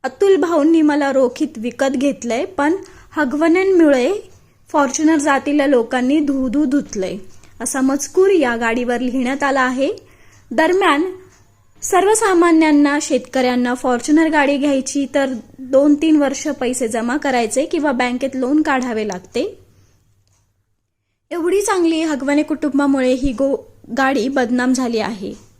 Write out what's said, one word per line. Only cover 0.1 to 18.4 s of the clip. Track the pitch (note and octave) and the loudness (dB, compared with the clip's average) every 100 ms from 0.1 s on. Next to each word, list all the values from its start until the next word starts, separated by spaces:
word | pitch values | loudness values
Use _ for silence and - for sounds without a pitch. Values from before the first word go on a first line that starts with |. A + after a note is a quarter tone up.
| - G4+ F#4+ | -2 0 2
भाऊंनी | E4 E4 D4 E4 | 0 2 2 4
मला | D4+ D4 C#4 | 2 2 0
रोखीत | C4+ B3 B3 D4+ A3+ | 0 0 -2 -8 -6
विकत | A#3 - C4+ | -10 -4 -2
घेतलंय, | C4 C#4+ - A#3+ A3+ E4 | 0 -2 -4 -6 -4 -4
पण | - D4 F#4+ - - - | -2 -2 -2 -6 -20 -12
हगवणेंमुळे | - D4 D4 E4 F4 F#4+ F#4 D#4+ C4+ B3 G#4 - - _ _ _ | -4 -2 0 2 2 2 4 4 4 2 -2 -8 -20 _ _ _
फॉर्च्युनर | D#4 C#4 C4 D#4 D#4+ | 0 0 2 2 2
जातीला | D4 C#4 C4 D4 D4+ | 2 0 0 0 2
लोकांनी | C4 A3+ B3+ B3+ D4+ | 2 2 -2 0 0
धू | D4 C4+ C4 | 0 -2 -2
धू | C#4 D4+ | 0 0
धुतलंय," | C#4+ - G#3+ F#3 F#3 - - - - | 0 -2 -6 -6 -8 -14 -20 -20 -12
असा | A3+ C#4 | -6 -2
मजकूर | C4 C4+ - - F#4+ | 0 -2 -2 2 4
या | F#4+ B3+ A#3 | 4 2 0
गाडीवर | A#3 A#3 A#3+ A#3+ | -2 -2 -2 -2
लिहिण्यात | B3+ B3 B3 C#4 | -2 -2 -4 -2
आला | C#4+ C4+ | -2 0
आहे. | B3+ B3+ C#4 A4 _ _ - _ _ | 0 0 -4 -4 _ _ -20 _ _
दरम्यान | A3+ D#4+ F#4 F#4+ C#4+ F#4 F#4 - _ _ _ _ _ | 0 2 2 2 2 -2 -6 -20 _ _ _ _ _
सर्वसामान्यांना, | - F#4 F#4+ A4 A4+ F4+ E4+ D#4+ D#4+ D4 D4 D4 | 0 2 2 2 2 4 4 4 4 4 4 0
शेतकऱ्यांना | D4+ C4+ B3+ C4 B3+ B3 B3 | -2 -4 -2 -2 0 0 -2
फॉर्च्युनर | B3 B3 B3 A#3+ D4+ D#4+ | -2 -2 -2 2 2 4
गाडी | D4+ C#4 C#4+ | 2 2 0
घ्यायची | D4 C4+ C4 C#4+ C4+ C#4+ | 0 -2 -2 -6 -2 -2
तर | C4+ A3+ - - | -2 -6 -12 -18
दोन | B3+ C4+ D4 D4 | 0 2 4 4
तीन | D#4+ D#4 | 4 2
वर्ष | C#4 C#4 D#4 | 2 -2 -6
पैसे | C#4 A#3 B3+ A3+ | -4 -4 -2 -4
जमा | A3+ A#3 C#4+ | -4 -2 -2
करायचे | C#4+ B3+ A3 B3 D4+ | -2 -2 0 -2 -2
किंवा | E4+ D4 | -2 -2
बँकेत | B3 B3 B3 C4+ | 0 -2 -2 -6
लोन | C4 | -4